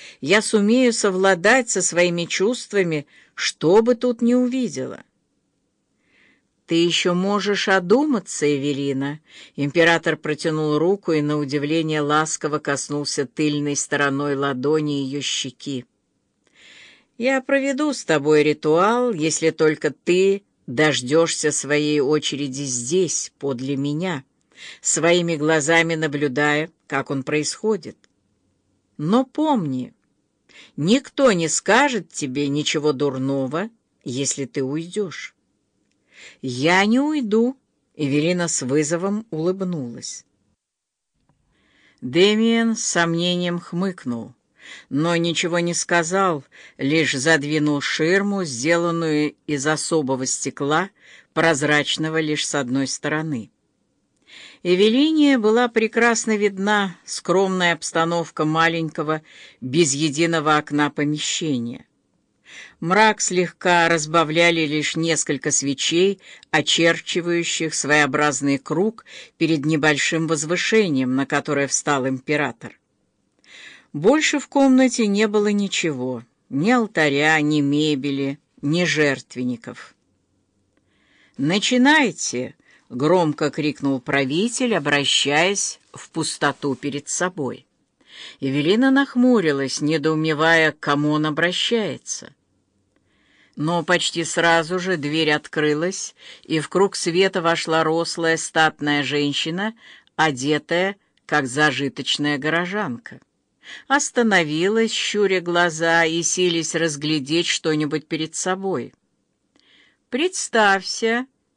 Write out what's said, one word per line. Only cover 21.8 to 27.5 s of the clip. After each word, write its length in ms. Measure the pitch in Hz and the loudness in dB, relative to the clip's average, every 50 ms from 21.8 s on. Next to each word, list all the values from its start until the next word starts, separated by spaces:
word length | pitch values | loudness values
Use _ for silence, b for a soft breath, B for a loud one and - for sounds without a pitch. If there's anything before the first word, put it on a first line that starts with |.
| 151 151 151 147 | 0 2 0 2
очереди 640 | 135 139 151 151 147 - 151 135 143 135 127 139 143 | 2 2 0 0 -2 -4 -6 -6 -6 -6 -6 -8 -6
здесь, 720 | 131 123 120 120 123 165 190 180 151 - - - - - _ | -6 -6 -6 -4 -2 0 0 0 0 -2 -6 -8 -10 -12 _
подле 380 | 143 139 131 120 131 135 143 | -6 -6 -4 -4 -4 -4 -4
меня, 480 | 135 143 147 147 156 180 190 165 131 - _ _ _ _ _ B B B B B B | -2 -2 -4 -4 -4 -4 -4 -6 -6 -8 _ _ _ _ _ B B B B B B
своими 560 | - - - 165 151 170 175 180 170 170 165 | -4 -2 0 2 4 4 4 4 2 0 -2
глазами 580 | 143 151 156 160 156 135 165 165 165 165 165 165 | 0 0 2 2 2 2 4 4 4 4 2 0
наблюдая, 760 | 156 160 151 143 143 147 139 123 147 147 147 147 151 156 165 - _ _ | -2 -2 -2 -2 -2 -2 -2 0 0 2 2 2 0 -2 -4 -10 _ _
как 240 | - 143 135 131 - | -6 -6 -6 -4 -4
он 120 | 143 135 123 | -6 -6 -4
происходит. 760 | - 151 151 147 - | -2 -2 -2 -2 -4